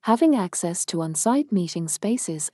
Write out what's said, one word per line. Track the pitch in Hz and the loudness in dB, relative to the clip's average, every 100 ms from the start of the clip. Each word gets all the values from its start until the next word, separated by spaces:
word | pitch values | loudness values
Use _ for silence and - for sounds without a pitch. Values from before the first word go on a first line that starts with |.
Having | - 233 320 269 | 2 4 6 4
access | 180 - 175 175 - | 0 -2 -4 -4 -4
to | 170 | -2
on-site | 160 160 226 269 294 | -2 0 2 2 2
meeting | 196 170 175 165 | 0 0 -4 -6
spaces | - 202 247 - 160 - | -4 -2 -2 -4 -6 -8